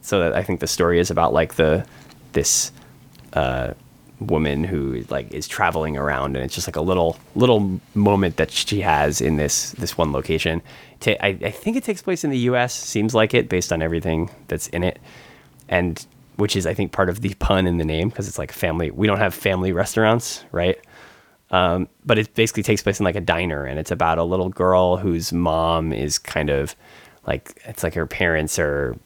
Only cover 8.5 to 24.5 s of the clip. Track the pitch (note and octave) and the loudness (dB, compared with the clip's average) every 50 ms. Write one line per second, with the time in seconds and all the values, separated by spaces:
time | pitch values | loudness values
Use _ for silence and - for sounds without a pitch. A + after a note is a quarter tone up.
8.5 | - - - - G#2 G2+ F#2 - D#2 C#2+ D2+ D2+ D2 - - C#2 D#2+ D2 D2 C#2+ | 0 -4 -4 -2 -2 -2 2 2 2 2 2 2 0 0 0 0 2 2 0 0
9.5 | - - - - - - - - - - E2 D#2 C#2 C2+ - - D#2+ D#2 - E2+ | 0 -2 -4 -6 -8 -8 -8 -6 0 0 0 0 0 -4 -2 -2 -2 0 0 0
10.5 | D#2+ E2 - - - - - - - - - - G#2 - - G2+ G2 - - G2 | -2 -2 -6 -8 -20 -20 -20 -20 -20 -4 -2 0 0 2 0 -2 -2 -2 -6 -8
11.5 | A2 - - G#3+ A3+ C4+ - - G#3 F3+ - - F#3 E3 - D3+ C3+ B2+ A#2+ B2 | -8 -4 -4 -4 -2 -2 -2 -4 -6 -4 -2 -4 -4 -2 -2 -2 0 0 0 2
12.5 | B2+ B2 B2 B2 - - - - - A2 G#2 A2 A#2+ A2+ A2 G#2+ - B2 - - | 2 2 0 0 -4 -8 -10 -4 -2 0 0 2 4 4 4 4 4 0 0 2
13.5 | F#2+ F2+ E2+ - F2 E2 D#2+ E2 E2 E2 D#2+ - D#2+ D#2+ E2+ - - - - - | 0 -2 0 0 -2 -2 0 0 -2 -2 0 0 0 0 0 -2 -6 -16 -8 -6
14.5 | - - - - - F2 F2+ F2+ - - - - - - - - - - - _ | -6 -6 -6 -6 -4 -2 -2 -2 -2 -4 -14 -20 -20 -20 -20 -20 -20 -20 -20 _
15.5 | _ _ - - - F2 F2+ F2 D#2+ - - _ _ - - _ _ - G#2 G2+ | _ _ -8 -2 0 0 2 0 -2 -6 -10 _ _ -20 -20 _ _ -2 0 0
16.5 | - G2+ F2+ E2 F#2+ - G#2 E2+ - - F#2+ F2+ F2 G#2+ A2+ F#2+ F#2+ _ - - | 0 0 0 0 0 -2 -2 -2 2 0 2 2 0 -2 -4 -6 -4 _ 0 2
17.5 | G2 F#2+ F#2 F2+ E2+ E2+ D#2+ D#2 D#2 D#2+ F2 G#2+ A2+ - F#2+ - - - D#2 - | 2 4 4 2 2 0 0 0 0 0 -2 -2 -4 -6 -10 -8 -8 -8 -10 -10
18.5 | - - - F2 D#2+ E2 E2+ D2+ - - G#2 A2 G2+ G2 G#2+ F#2+ F2 - - G2+ | -6 -4 -2 -2 0 -2 -4 -4 -2 0 0 0 2 2 0 -2 -2 -2 0 0
19.5 | F#2+ F#2 F#2 F#2+ F2+ E2+ F#2+ - - A2 A2 A2 A2+ A#2+ - - - - - - | 0 2 0 0 0 0 -2 -2 0 2 4 4 4 2 0 -6 -10 -12 -12 -8
20.5 | - E2+ F2 F2+ F#2 - - _ - - - - - - _ _ _ _ _ _ | -4 -2 0 0 0 -2 -6 _ -20 -20 -20 -20 -20 -20 _ _ _ _ _ _
21.5 | F#2+ F#2 F2+ F2+ E2+ F#2 F2+ - _ _ _ - A2+ G#2+ G#2+ - _ - A2+ A2 | 0 2 2 2 2 0 -2 -6 _ _ _ 0 2 2 0 -2 _ 0 0 2
22.5 | - A2 G2+ - G#2+ G2+ - G#2 F#2+ - G#2+ F#2 F2 G2+ E2+ E2 E2+ E2 F#2 F2+ | 2 -4 0 2 0 2 2 -2 0 0 0 0 0 -2 0 0 0 0 0 -2
23.5 | D#2 D2 C#2+ C2 C2+ D#2 D2+ - F2 D#2+ E2 E2 E2 E2 E2+ E2+ F#2 F#2 F2+ F#2 | -2 -4 -4 -4 -6 -6 -4 -4 -2 0 2 2 2 2 0 0 0 0 0 -2